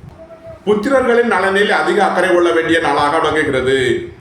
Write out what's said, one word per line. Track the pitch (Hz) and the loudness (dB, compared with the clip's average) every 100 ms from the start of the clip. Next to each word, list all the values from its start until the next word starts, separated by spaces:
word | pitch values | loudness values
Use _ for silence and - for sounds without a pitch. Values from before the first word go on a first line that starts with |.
| - - - - - - | -20 -20 -20 -20 -20 -8
புத்திரர்களின் | - 208 - 269 240 233 233 | -2 -2 0 0 2 2 2
நலனில் | 185 190 196 208 | 0 0 0 0
அதிக | 180 156 175 | 0 0 2
அக்கறை | 185 - 180 | 0 0 2
கொள்ள | 175 170 | 2 2
வேண்டிய | 160 156 165 | 2 0 0
நாளாக | 151 147 147 160 | 0 0 0 0
விளங்குகிறது. | 156 151 151 131 127 135 123 - - - | 0 0 -2 -2 0 0 0 -2 -6 -10